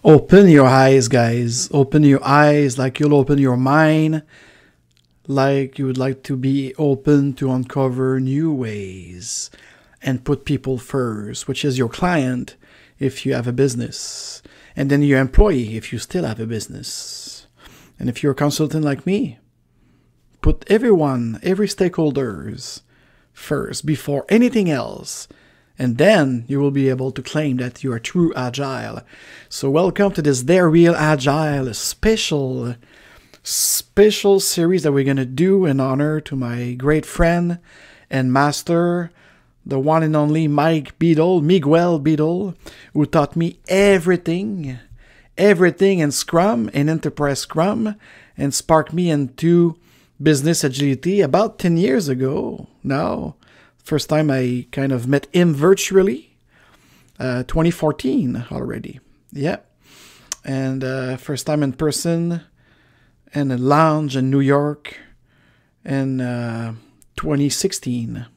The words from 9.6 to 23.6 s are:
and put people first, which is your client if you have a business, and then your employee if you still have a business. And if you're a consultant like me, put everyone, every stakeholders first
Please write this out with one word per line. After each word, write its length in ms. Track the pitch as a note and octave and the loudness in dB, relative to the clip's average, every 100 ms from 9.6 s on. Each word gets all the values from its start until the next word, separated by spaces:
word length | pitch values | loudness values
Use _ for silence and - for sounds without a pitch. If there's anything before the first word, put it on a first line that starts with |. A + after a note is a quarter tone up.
| - _ _ _ | -20 _ _ _
and 240 | - B2+ B2+ | -6 -4 -2
put 180 | C#3 | -4
people 360 | - C3+ C3+ B2+ | -2 -4 -4 -8
first, 680 | - C#3 A#2+ G#2+ G#2 A#2 - | -6 -4 -4 -6 -10 -10 -8
which 160 | C3 | -4
is 140 | D3 B2+ | -2 -2
your 100 | A#2 | -2
client 680 | - F3+ E3+ B2+ B2+ - - _ _ _ _ | -2 0 0 -2 -4 -8 -16 _ _ _ _
if 300 | C#3 - C3+ | -6 -4 -4
you 80 | B2+ | -4
have 100 | A#2+ | -4
a 80 | |
business, 880 | B2 C3+ A#2+ A#2 - - - - - - _ - - | 0 0 0 -8 -10 -14 -14 -16 -18 -20 _ -16 -6
and 140 | C#3 | 0
then 140 | C#3+ | 2
your 160 | C#3+ C3+ | 4 2
employee 580 | C3 - G#3 C#3 A2 A2 | 4 4 4 2 -4 -8
if 160 | - | -10
you 60 | A#2 | -12
still 240 | - F3+ | -8 -6
have 160 | D3 A2 | -6 -6
a 80 | A2+ | -6
business. 1000 | A2+ - - A#2+ - - - - - _ _ - - _ _ | -8 -8 -14 -14 -14 -14 -16 -16 -20 _ _ -20 -20 _ _
And 100 | B2 | -8
if 140 | A#2+ | -2
you're 80 | C#3+ | -2
a 40 | C3 | 0
consultant 480 | D3 C#3+ D3+ D#3 | -2 0 -2 -2
like 220 | D3 C#3 - | -2 -4 -2
me, 320 | G3+ G#3 A#2 _ _ _ _ _ _ _ _ _ _ | -2 -4 -8 _ _ _ _ _ _ _ _ _ _
put 240 | D#3 D3 - | 0 0 2
everyone, 720 | G#3+ B3 F#3 D3 B2+ A#2 A2 | 2 4 4 2 0 -4 -4
every 240 | - F#3+ G3+ | -4 0 -2
stakeholders 1120 | - F#3 F3+ D#3 C#3 B2+ F2 G#2 C3+ - - _ _ _ _ _ | 0 -2 0 -2 0 -4 -6 -12 -12 -14 -18 _ _ _ _ _
first 520 | - - D3 | -20 -6 -6